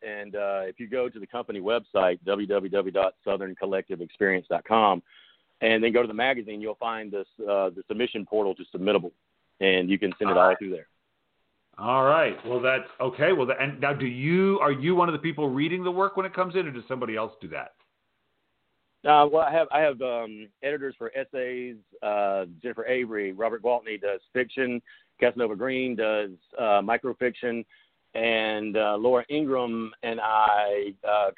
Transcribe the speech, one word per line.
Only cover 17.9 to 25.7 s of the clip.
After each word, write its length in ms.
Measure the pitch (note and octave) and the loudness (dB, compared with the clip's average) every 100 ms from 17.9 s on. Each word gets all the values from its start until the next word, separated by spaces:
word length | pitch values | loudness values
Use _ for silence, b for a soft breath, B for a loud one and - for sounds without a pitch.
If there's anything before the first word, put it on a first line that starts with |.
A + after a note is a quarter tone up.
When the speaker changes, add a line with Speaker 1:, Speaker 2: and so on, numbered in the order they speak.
| _ _ _ _ _ _ _ _ _ _ _ D3 | _ _ _ _ _ _ _ _ _ _ _ 4
Speaker 1:
Uh, 180 | D3 D3 | 6 6
well, 120 | D#3 | 4
I 80 | D#3 | 2
have, 160 | D#3+ D#3+ | 2 2
I 80 | C#3+ | 2
have, 200 | D#3 B2+ | 2 0
um, 460 | B2+ A#2+ A2+ G#2+ G#2+ _ | -4 -4 -6 -12 -18 _
editors 320 | C3+ D3 C3+ B2+ | -6 -6 -8 -10
for 140 | A#2 C3+ | -8 -8
essays. 600 | C3+ C#3 B2+ B2+ B2 A2+ G2 - | -8 -6 -6 -6 -10 -14 _ -8
Uh, 440 | G#2+ G#2 G2+ G2 F2+ E2+ | -2 0 0 0 -4 -8
Jennifer 240 | A#2+ A2 A2+ | -10 -6 -2
Avery, 440 | B2+ A#2+ G#2+ G2+ | 0 0 -4 -4
Robert 320 | F#2+ A2+ A2+ | -2 -4 -2
Gwaltney 380 | A2 A#2+ A2 G#2+ | 0 0 -2 -6
does 200 | G2+ G2 - | -4 -4 -4
fiction. 500 | C3 B2 - B2+ A#2+ b b b _ | -4 -4 -2 -4 -4 b b b _
Casanova 340 | A#2+ A#2 A#2 | 0 2 -2
Green 400 | G#2 B2+ | -2 -4